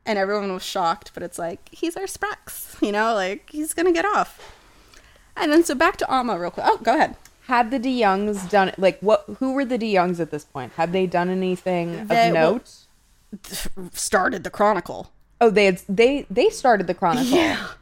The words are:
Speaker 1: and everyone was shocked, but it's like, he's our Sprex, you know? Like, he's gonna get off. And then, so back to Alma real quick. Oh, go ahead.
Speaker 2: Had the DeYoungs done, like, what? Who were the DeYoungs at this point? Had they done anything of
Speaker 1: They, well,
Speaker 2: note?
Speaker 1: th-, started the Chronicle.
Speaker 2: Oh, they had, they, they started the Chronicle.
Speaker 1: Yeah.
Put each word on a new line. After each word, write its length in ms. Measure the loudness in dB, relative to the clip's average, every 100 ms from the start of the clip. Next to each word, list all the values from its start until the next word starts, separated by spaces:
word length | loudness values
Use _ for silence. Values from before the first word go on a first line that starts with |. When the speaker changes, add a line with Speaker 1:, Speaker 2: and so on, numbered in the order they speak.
| -4
Speaker 1:
and 120 | -2
everyone 340 | 0 -2 -4
was 80 | -6
shocked, 460 | -6 -2 -2 -2 -8
but 100 | -14
it's 140 | -12 -8
like, 300 | -8 -10 -16
he's 240 | -8 -6 -6
our 80 |
Sprex, 760 | -10 -8 -8 -8 -14 -16 -16 -4
you 120 | -2
know? 200 | 0 0
Like, 380 | 0 -2 -6 -10
he's 240 | -10 -8
gonna 180 | -2 0
get 120 | 2
off. 500 | 0 -2 -4 -8 -20 -20 _ _ _ -20 _ _ _ -6
And 140 | 2
then, 120 | 4
so 100 | 2
back 220 | 2 0 0
to 120 | -2
Alma 300 | -2 -2 -4
real 140 | -4
quick. 140 | -2 0
Oh, 80 | 0
go 160 | 2
ahead. 220 | 2 2 -2 -18 _ -2
Speaker 2:
Had 220 | 0 2
the 80 | 0
DeYoungs 680 | -2 2 2 2 0 -4 0
done, 240 | 2 2 2
like, 220 | 2 2
what? 240 | 2 2 0 -6
Who 120 | -2
were 120 | -2
the 140 | -2 -2
DeYoungs 420 | 0 2 2 0
at 100 | -4
this 140 | -6
point? 280 | -10 -12 -12
Had 180 | -4 -2
they 140 | 0 0
done 220 | 0 0
anything 680 | -2 -2 -2 -2 -2 -2 -6
of 80 | -2
Speaker 1:
They, 220 | 2 4
well, 200 | 4 4
Speaker 2:
note? 160 | 2 -4 -20 _ _ _ _ _ -18
Speaker 1:
th-, 260 | -14 -8 -6 -6 -8
started 500 | -8 0 0 0 -4
the 60 | -8
Chronicle. 600 | 0 2 2 -4 -12 -14 _ _ _
Speaker 2:
Oh, 100 | 4
they 160 | 6 4
had, 160 | 2 -2
they, 380 | 2 4 2 -2
they 180 | 0 0
started 360 | 2 2 2 2
the 80 |
Chronicle. 340 | 0 0 0 2
Speaker 1:
Yeah. 400 | 2 2 -2 -8 -14